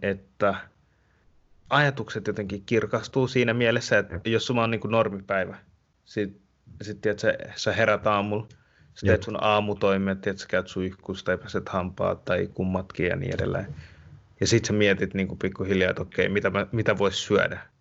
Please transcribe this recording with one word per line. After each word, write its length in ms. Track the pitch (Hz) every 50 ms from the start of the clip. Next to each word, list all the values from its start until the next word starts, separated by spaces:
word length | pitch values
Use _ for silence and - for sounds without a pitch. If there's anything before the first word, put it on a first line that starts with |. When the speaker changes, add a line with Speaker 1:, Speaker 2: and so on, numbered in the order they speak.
Speaker 1:
että 540 | 101 101 98 98 - _ _ - 104 101 95 - - - _ _ _ _ _ _ _ _ _ _ _ _ _ _ _ _ _ _ _ -
ajatukset 580 | 131 143 147 139 135 120 107 - - 110 98
jotenkin 360 | 107 101 107 101 95 101 98 98
kirkastuu 600 | - 120 110 107 101 - 113 - - - 139 127
siinä 260 | 127 - 127 120 117 113
mielessä, 440 | 120 120 113 117 117 - - 117
että 220 | 104 98 - 90 87 -
jos 220 | 117 113 107 -
sulla 160 | - 123 120 113
on 80 | 113
niinku 160 | 113 104 -
normipäivä, 720 | 104 113 113 110 107 101 98 98 - 98 95 92 - 95 - - _ _ _ _ _ _ _ _
sit, 320 | _ - 110 104 98 - - _ _ _ _ _ - - -
sit, 200 | - 104 101 98
tiedät 180 | - 107 101 -
sä, 140 | 113 104 - - - - -
sä 180 | - - 110 92
herät 340 | 104 113 107 104 95 98
aamulla, 400 | 107 104 101 101 104 104 107 113 - - _ _ _ _ _ - _ _
sä 120 | - -
teet 60 | 101 110 -
Speaker 2:
Jep. 20 | -
Speaker 1:
sun 200 | 113 107 - -
aamutoimet, 800 | 107 104 104 104 104 101 101 104 98 98 98 98 98 95 95
tiedät 180 | - 104 95 98
sä, 80 | -
käyt 200 | - - 92 90
suihkussa 580 | - - 92 92 90 92 - - - 92 - -
tai 120 | 95 92
peset 320 | 90 - - - 95 - -
hampaat 560 | - 92 87 90 - - 98 92 92 - -
tai 240 | - 92 90 95 95 -
kummatkin 520 | - 95 92 92 92 92 - - - 90
ja 80 | 87 90
niin 180 | 92 92 92 92
edelleen. 400 | 92 - - - - - - - - - - - - - - - - _ _ _ -
Ja 80 | 98
sit 180 | 90 113 110 110
sä 80 | - 104
mietit 400 | 104 104 101 98 98 101 92 -
niinku 220 | 98 95 92 95
pikkuhiljaa, 540 | - - 95 - - 95 95 98 92 90 92
että 120 | - -
okei, 280 | 92 90 - - 92 95
mitä 200 | 98 101 101 98
mä, 180 | 95 101 98 -
mitä 260 | - 113 104 110 101
vois 280 | 92 101 95 95 - -
syödä? 340 | - 104 95 92 - 87 - - - _ _